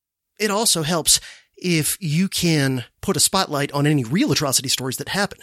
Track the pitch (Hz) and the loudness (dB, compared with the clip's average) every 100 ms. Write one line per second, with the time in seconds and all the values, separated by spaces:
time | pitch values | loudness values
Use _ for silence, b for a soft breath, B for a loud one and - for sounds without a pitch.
0 | _ _ _ - 214 202 233 170 151 170 | _ _ _ -4 -2 0 0 0 0 0
1 | 147 - B B B - 180 165 147 - | 2 0 B B B -8 0 0 0 -2
2 | 165 151 190 - 175 156 135 131 113 _ | -2 0 0 0 2 2 2 0 -6 _
3 | - 185 - 196 - 143 143 143 143 151 | -4 0 2 2 0 -2 -2 0 2 2
4 | 110 165 277 147 143 127 127 - 127 120 | 2 0 2 0 0 0 -2 -4 -4 -6
5 | - 185 202 - | -4 -2 -4 -6